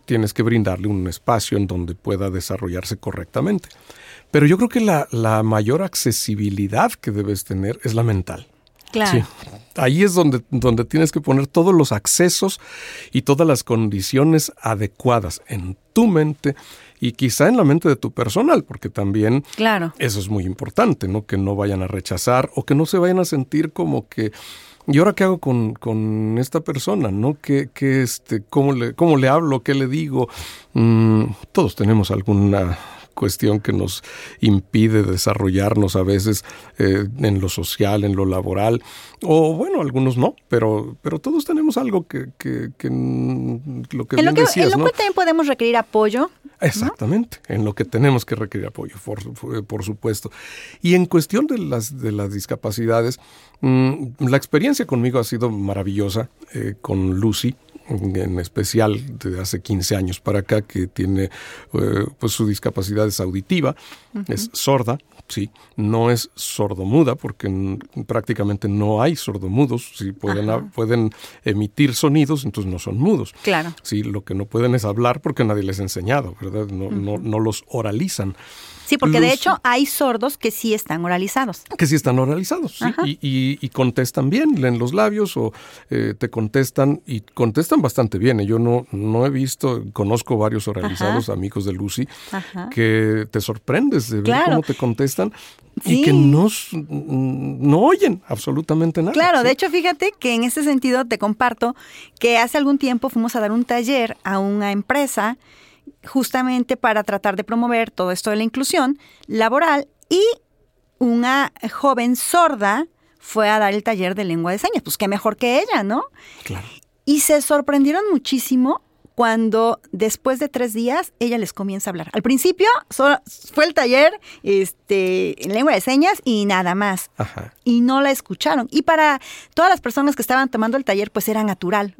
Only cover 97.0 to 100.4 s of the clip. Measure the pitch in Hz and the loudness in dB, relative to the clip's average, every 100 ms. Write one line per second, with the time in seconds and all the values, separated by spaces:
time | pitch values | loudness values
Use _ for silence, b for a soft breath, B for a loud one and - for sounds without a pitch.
97 | 156 131 131 135 139 131 143 160 277 381 | -4 -2 -2 -4 -6 -2 2 4 4 4
98 | 392 185 - 110 - 139 160 156 165 165 | 2 0 -6 -8 -4 -4 0 0 2 0
99 | 170 302 349 302 240 262 370 349 349 320 | 0 2 2 4 2 0 0 0 0 0
100 | 381 - 247 233 | -4 -2 -2 0